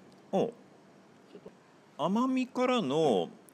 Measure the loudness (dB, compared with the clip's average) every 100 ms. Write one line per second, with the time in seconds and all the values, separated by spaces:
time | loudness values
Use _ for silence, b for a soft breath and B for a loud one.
0 | -20 -20 -6 -4 -2 -6 -20 -20 -20 -20
1 | -20 -20 -20 -20 -20 -20 -20 -20 -18 -6
2 | -2 0 0 -2 -4 -2 0 0 0 2
3 | 4 2 0 -6 -20